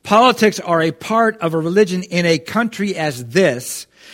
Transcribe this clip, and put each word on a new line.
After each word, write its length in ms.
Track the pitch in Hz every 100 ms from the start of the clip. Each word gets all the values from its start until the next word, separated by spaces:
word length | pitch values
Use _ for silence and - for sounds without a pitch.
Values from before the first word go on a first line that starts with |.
Politics 600 | - 208 254 - 214 -
are 200 | - 165
a 120 | 165
part 440 | - - 220 220 220
of 140 | 165
a 40 | 165
religion 460 | 160 190 208 185
in 220 | 180 175 175
a 140 | 160
country 560 | - 214 233 - 202 170
as 300 | 156 123 120
this, 600 | 143 180 123 - - - _ -